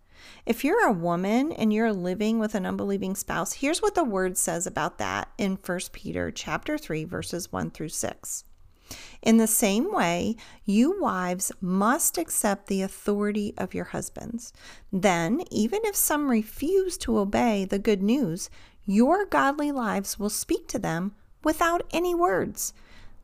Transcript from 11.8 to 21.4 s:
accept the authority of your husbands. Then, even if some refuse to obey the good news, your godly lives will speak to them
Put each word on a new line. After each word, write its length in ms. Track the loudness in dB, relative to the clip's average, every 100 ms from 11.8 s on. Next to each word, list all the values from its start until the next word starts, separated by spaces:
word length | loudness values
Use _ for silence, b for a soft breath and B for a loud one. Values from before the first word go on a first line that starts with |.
| 4 2 0 -2
accept 520 | -4 0 0 0 -2
the 140 | -2
authority 720 | -2 -6 -2 0 0 -2 -4 -4
of 160 | -6
your 120 | -6 -6
husbands. 680 | -6 -8 -10 -10 -10 -12 B B B B
Then, 500 | 0 2 4 2 0 -2
even 300 | 0 0 0
if 140 | -2 0
some 320 | 0 2 2
refuse 640 | 2 0 -4 0 2 2 -2
to 200 | 0 0
obey 460 | 2 2 2 2
the 160 | 0 0
good 240 | 2 2
news, 460 | 4 2 0 -2 -8 b b b 0
your 380 | 4 6 6
godly 480 | 4 2 2 2 0
lives 460 | 0 0 -2 -2 -4
will 100 | -4
speak 400 | -4 -2 -2 -2
to 100 | -4
them 340 | -2 -2 -4 -8 b -4